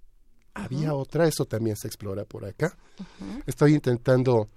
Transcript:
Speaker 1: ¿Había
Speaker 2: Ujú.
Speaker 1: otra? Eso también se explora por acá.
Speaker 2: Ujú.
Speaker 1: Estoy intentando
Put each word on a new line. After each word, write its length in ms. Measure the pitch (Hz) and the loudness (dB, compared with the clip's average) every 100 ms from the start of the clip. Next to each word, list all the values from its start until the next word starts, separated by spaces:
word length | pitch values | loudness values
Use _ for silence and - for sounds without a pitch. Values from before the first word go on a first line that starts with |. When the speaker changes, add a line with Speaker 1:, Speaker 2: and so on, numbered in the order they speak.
| - _ _ _ _ | -20 _ _ _ _
Speaker 1:
¿Había 380 | - 202 131 156 | -12 -8 -4 -2
Speaker 2:
Ujú. 100 | 143 | -2
Speaker 1:
otra? 240 | 135 151 165 | -2 2 2
Eso 180 | - 131 | 2 -2
también 300 | 110 113 104 | -2 -2 -4
se 100 | - | -6
explora 360 | - 101 95 | -10 -8 -8
por 200 | 101 104 | -10 -12
acá. 320 | 101 - 156 - - - | -12 -4 -4 -4 -16 -20
Speaker 2:
Ujú. 440 | 190 - 196 233 - | -20 -16 -14 -10 -10
Speaker 1:
Estoy 260 | - 147 | 2 4
intentando 760 | 151 127 120 - 127 131 117 104 | 4 2 0 2 4 4 2 0